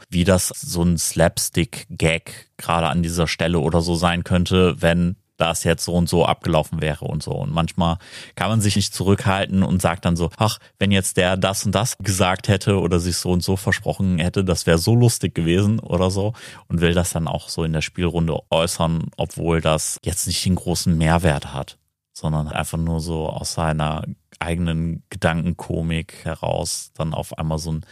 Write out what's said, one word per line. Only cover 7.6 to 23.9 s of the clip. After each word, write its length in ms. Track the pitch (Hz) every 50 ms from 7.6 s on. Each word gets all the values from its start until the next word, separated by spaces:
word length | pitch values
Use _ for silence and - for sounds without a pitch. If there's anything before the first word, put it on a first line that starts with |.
| 80 80 - - 85 85 85 - - - - - - - -
kann 120 | - - 107
man 120 | 110 110
sich 160 | 98 101 -
nicht 180 | 101 101 - -
zurückhalten 720 | - 90 95 101 - - 101 95 98 95 - 95 95 95
und 180 | - 92 87 -
sagt 220 | 87 85 - -
dann 100 | 90 85
so, 140 | 82 85 80 - -
"Ach, 200 | 110 107 - - - - _ -
wenn 140 | 98 98 101
jetzt 260 | 98 92 - - 95
der 180 | 90 90 92
das 300 | 92 92 95 98 - -
und 80 | 104 90
das 240 | 95 117 - - -
gesagt 500 | 95 101 95 90 98 90 92 - - -
hätte 300 | 101 92 - 113 101 95
oder 220 | 85 85 92 87
sich 160 | 85 90 85
so 160 | - - 90 90
und 100 | 90 -
so 140 | - 95
versprochen 640 | 92 - 101 92 - - - 78 - 98 92 90 82
hätte, 260 | 80 90 - 101 95
das 220 | 92 85 - -
wäre 120 | - 82 82
so 160 | 82 110 113
lustig 400 | 120 120 113 - - - 85 -
gewesen" 440 | 82 82 82 87 95 104 104 113 110
oder 300 | - - 87 87 92 92
so. 220 | 98 101 98 107 120 - - - - - - -
Und 120 | - 82
will 140 | 85 85 85
das 160 | 90 87 -
dann 180 | - 82 82 78
auch 200 | 82 - - -
so 140 | - 87 82
in 80 | 80 80
der 80 | 78 -
Spielrunde 560 | - - - 87 85 80 85 82 80 73 - - -
äußern, 600 | 82 82 85 87 - - 82 80 82 80 - - -
obwohl 440 | - - 87 - - 80 82 82 82
das 380 | 78 82 78 78 - - - - -
jetzt 220 | 87 87 - -
nicht 180 | 92 85 - -
den 80 | 95 90
großen 420 | - - 90 85 - - 92 82
Mehrwert 560 | 80 82 80 82 85 92 82 71 69 - - -
hat, 240 | 67 69 - - _ _ _ _ _ _ _ -
sondern 340 | - - 80 78 76 76 73
einfach 300 | - - 80 - - 82
nur 220 | 82 85 82 82
so 280 | 78 87 82 80 78 -
aus 240 | - - 85 - -
seiner 520 | 87 82 80 78 78 76 76